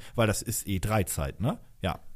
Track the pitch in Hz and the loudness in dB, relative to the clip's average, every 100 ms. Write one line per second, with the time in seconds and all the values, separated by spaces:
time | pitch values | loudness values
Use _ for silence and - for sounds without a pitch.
0 | - - 110 98 - - - 95 104 110 | -2 2 4 4 0 -4 0 -2 2 2
1 | 90 - 69 - 117 247 - - 90 - | 2 0 -2 0 -2 -2 -8 -4 -2 -2
2 | - | -6